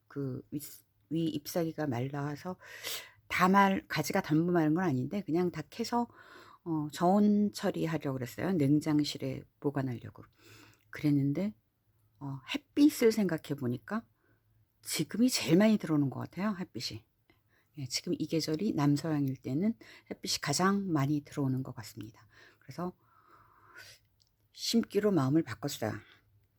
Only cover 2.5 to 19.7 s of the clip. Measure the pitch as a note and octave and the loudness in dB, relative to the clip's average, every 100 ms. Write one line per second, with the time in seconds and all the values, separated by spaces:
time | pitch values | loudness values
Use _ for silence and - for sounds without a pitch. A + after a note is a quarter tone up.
2.5 | F#3 - - - - - - - - F#3 | -12 -14 -14 -10 -10 -12 -20 -8 2 6
3.5 | G3 G3 G3 - - D3 G3 - D3+ F3 | 6 6 2 -2 -4 -2 -2 2 2 4
4.5 | F3 D#3 D#3+ F#3 C3 C3+ G3+ F#3 D#3+ F3+ | 2 4 2 2 0 -2 -6 -2 0 0
5.5 | D#3+ - - A3+ A#3+ A#3 - - - - | -4 -10 -8 -4 -2 -4 -8 -20 -20 -20
6.5 | - F3 D#3 D3+ - F3 G3+ G#3 G#3 G#3 | -14 -6 -4 -4 0 4 6 6 4 2
7.5 | - G3+ E3+ E3 D#3 C#3+ C3 B2 - F3 | 0 -4 -2 -2 -2 -4 -4 -6 -4 -2
8.5 | F#3+ C3+ D3+ D#3 D3+ D3 - C3+ C3 - | 2 4 4 4 2 0 -4 -6 -8 -12
9.5 | _ D3 C#3 C3 A2+ A2 - - _ - | _ -4 -2 -2 -6 -10 -18 -20 _ -20
10.5 | - - _ _ - D3+ C#3+ C#3 C#3+ G3+ | -20 -20 _ _ -4 2 2 2 0 -4
11.5 | - _ _ _ _ _ _ C#3 C3+ - | -6 _ _ _ _ _ _ -10 -10 -8
12.5 | C#4+ - - D4 - A3+ A3 F#3+ D#3+ - | -10 -4 4 4 6 4 4 2 0 -4
13.5 | C#3+ B2 B2+ - G#3+ - _ _ _ _ | -4 -2 -4 -6 -8 -10 _ _ _ _
14.5 | _ _ _ - - D#3 G3 B3 - - | _ _ _ -8 -4 -2 2 2 2 4
15.5 | E3 A3 G#3+ E3+ D#3 C#3 A#2+ A#2+ - G#3 | 6 6 4 2 2 2 -2 -8 -4 -4
16.5 | F#3 F3+ A2+ - A2 - _ _ _ _ | -4 -8 -8 -10 -10 -14 _ _ _ _
17.5 | _ _ - C3 - - E3+ D#3+ E3 D3+ | _ _ -12 -8 -6 -4 -4 -2 -2 -2
18.5 | D#3 G#3 - C#3+ C#3+ E3 D3+ C3+ C3+ B2 | -2 -2 0 2 2 0 -2 -2 -4 -6
19.5 | C3+ G#3 | -2 -2